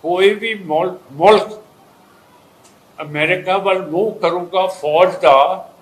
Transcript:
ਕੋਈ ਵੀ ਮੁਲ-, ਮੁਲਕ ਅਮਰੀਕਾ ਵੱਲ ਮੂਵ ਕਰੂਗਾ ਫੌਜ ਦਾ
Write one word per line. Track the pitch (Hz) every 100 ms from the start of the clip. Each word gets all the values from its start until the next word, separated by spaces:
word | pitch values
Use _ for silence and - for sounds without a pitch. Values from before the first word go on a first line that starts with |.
ਕੋਈ | 160 180 196
ਵੀ | 214 226
ਮੁਲ-, | 214 175 156 180 180 _
ਮੁਲਕ | 139 185 214 - - _ _ _ _ _ _ _ _ _ _ _ _ _ -
ਅਮਰੀਕਾ | 151 147 156 185 185 196
ਵੱਲ | 190 185 165
ਮੂਵ | 165 214 208
ਕਰੂਗਾ | 170 175 175 185 185
ਫੌਜ | - 151 156 180 180
ਦਾ | 160 135 143 190 - _